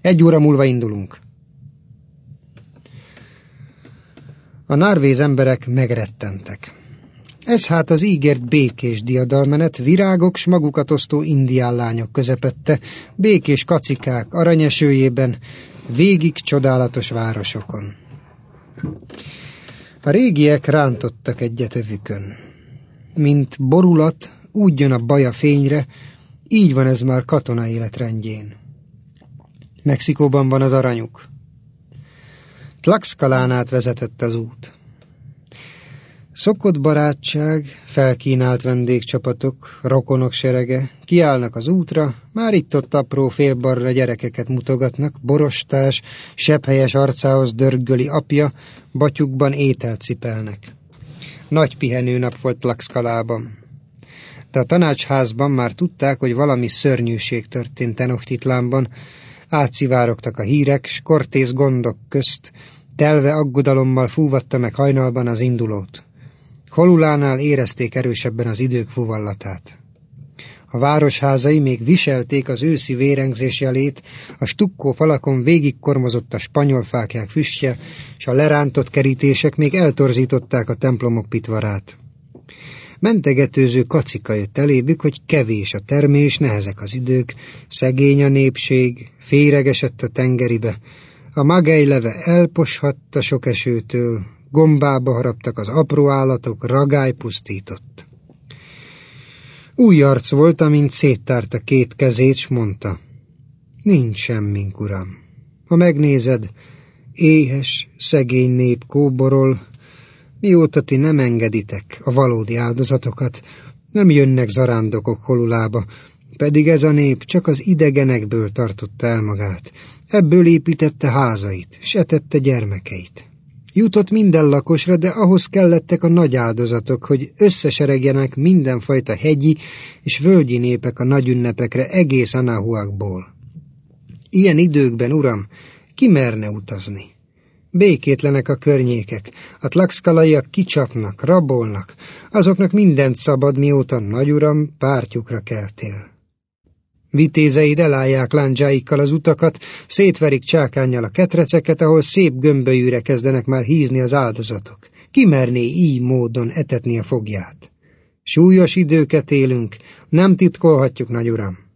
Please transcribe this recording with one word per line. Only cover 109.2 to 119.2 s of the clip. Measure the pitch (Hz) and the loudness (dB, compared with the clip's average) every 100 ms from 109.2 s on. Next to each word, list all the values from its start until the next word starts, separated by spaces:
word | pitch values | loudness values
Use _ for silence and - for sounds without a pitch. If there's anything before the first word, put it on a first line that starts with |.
| 135 135 135 127 - - _ - - _ _ - | 2 2 2 -2 -8 -20 _ -20 -20 _ _ -6
mióta | 202 175 156 156 | 2 4 4 0
ti | - 131 | 0 0
nem | 151 151 | 2 2
engeditek | 127 117 113 110 101 101 - - | 0 0 -2 -2 -6 -12 -14 -10
a | - | -2
valódi | 127 135 117 107 117 | 2 2 0 -4 -4
áldozatokat, | 120 117 131 131 123 107 127 - - - - - _ | -4 -2 -2 -2 -4 -6 -8 -8 -20 -20 -20 -20 _
nem | 214 196 | 2 4
jönnek | 147 139 131 117 | 6 4 2 0
zarándokok | 120 127 117 110 110 104 113 | 0 0 0 -2 -4 -4 -6
Holulába, | - 123 117 117 110 113 95 - - _ _ - | -2 -2 0 0 -2 -4 -8 -14 -20 _ _ -4
pedig | 147 147 151 | 0 2 4
ez | 160 | 4
a | 151 | 4
nép | 147 143 131 | 2 2 0
csak | - 180 175 | -2 -2 0
az | 139 - | -2 0
idegenekből | 170 151 139 135 123 107 113 107 | 2 2 2 0 0 -2 -4 -4
tartotta | 104 117 98 101 104 120 | -4 -6 -6 -14 -6 -2
el | 117 | -2